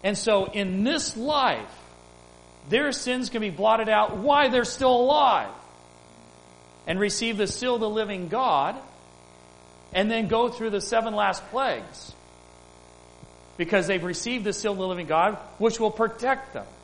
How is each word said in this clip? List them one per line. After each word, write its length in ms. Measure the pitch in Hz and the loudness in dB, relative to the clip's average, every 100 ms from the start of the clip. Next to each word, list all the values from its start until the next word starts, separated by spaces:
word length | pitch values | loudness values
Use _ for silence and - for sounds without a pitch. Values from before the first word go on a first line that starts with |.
And 120 | 190 196 | -2 0
so 300 | 233 208 202 | 2 2 2
in 380 | 208 190 190 | -4 -2 0
this 340 | 226 320 - 220 | 0 0 -4 -6
life, 540 | 262 294 247 120 104 - - - - - - - - - - | -2 2 2 0 -6 -18 -20 -20 -20 -20 -20 -20 -20 -20 -2
their 220 | 226 294 | 0 0
sins 380 | 254 247 254 254 | -2 -4 -4 -4
can 120 | 226 | -4
be 80 | 208 | -4
blotted 400 | 156 214 226 220 | 0 2 4 4
out 280 | 214 214 190 | 2 2 0
while 320 | 262 285 269 | 4 4 4
they're 140 | 247 240 | 2 0
still 300 | - 262 247 | 0 2 4
alive 560 | 254 302 269 180 107 - - - - - - - - - - - - - - | 4 6 4 4 0 -12 -20 -20 -20 -20 -20 -20 -20 -20 -20 -20 -20 -14 -6
and 140 | 180 | -2
receive 380 | 202 202 233 208 | 0 0 -4 -2
the 100 | 196 | -2
seal 280 | - 247 240 | -2 -2 0
of 60 | |
the 80 | 214 | -2
living 380 | 214 208 190 175 | -2 -4 -6 -4
God 480 | 220 254 147 151 254 - - - - - - - - - - - | -2 2 2 0 -4 -14 -20 -20 -20 -20 -20 -20 -20 -20 -20 -6
and 160 | 180 208 | -2 0
then 160 | 226 202 | 0 0
go 220 | 226 240 | 2 0
through 220 | - 226 | -2 -4
the 100 | 202 | -4
seven 340 | - 226 226 208 | 0 0 0 0
last 280 | 202 175 - | 0 -2 -6
plagues 640 | 240 269 123 98 - - - - - - 60 60 60 60 60 - - - - - - | -4 -2 -4 -8 -18 -20 -20 -20 -20 -20 -20 -20 -20 -20 -20 -20 -20 -20 -20 -20 -8
because 280 | 170 202 175 | 2 2 2
they've 180 | 185 | -2
received 400 | 175 165 233 247 | -2 -6 -4 -4
the 100 | 202 | -4
seal 180 | 190 214 | -2 -4
of 80 | 190 | -4
the 80 | 185 | -4
living 180 | 180 156 | -6 0
God, 320 | 160 190 208 - - | 2 2 0 -14 0
which 200 | 226 226 | 0 2
will 120 | 214 | -2
protect 600 | 220 226 226 247 262 - | 0 -2 0 -2 -2 -4
them. 120 | - 101 - | -12 -12 -18